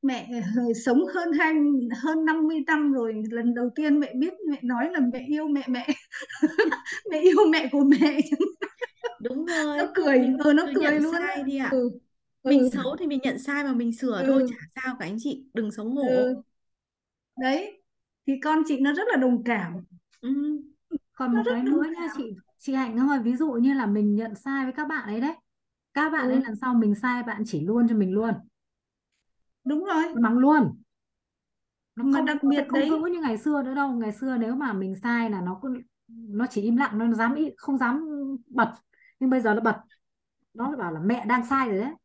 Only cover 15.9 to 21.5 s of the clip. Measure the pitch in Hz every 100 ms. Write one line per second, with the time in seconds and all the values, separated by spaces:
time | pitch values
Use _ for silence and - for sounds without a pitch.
15.9 | 269 262 254 254 254 - _ _ _ _
16.9 | _ _ _ _ - 262 285 415 - _
17.9 | _ _ _ - 269 302 311 311 277 269
18.9 | 294 440 320 254 240 226 220 175 175 180
19.9 | 180 _ _ 240 277 294 302 - _ _
20.9 | 311 _ - 254 233 233